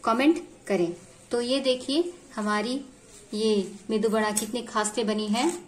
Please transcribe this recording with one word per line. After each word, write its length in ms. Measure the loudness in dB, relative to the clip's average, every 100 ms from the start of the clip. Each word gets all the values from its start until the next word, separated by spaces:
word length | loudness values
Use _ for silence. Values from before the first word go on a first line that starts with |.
कमेंट 380 | 2 4 4 4 -2 -18 -2
करें। 260 | 0 0 -4 -16 -20 -4
तो 100 | -4
ये 180 | 0 0
देखिए, 520 | 2 0 0 0 -2 -6 -12 -6
हमारी 440 | -2 0 -2 -4 -8 -20 -20 -20 -8
ये 440 | -2 2 2 0 -8 -4
मेदू 180 | 0 2
बड़ा 220 | 2 2
कितने 300 | -2 -4 -6
खास्ते 420 | -4 -2 -2 -2
बनी 220 | -2 -2 0
है। 180 | 2 0 -2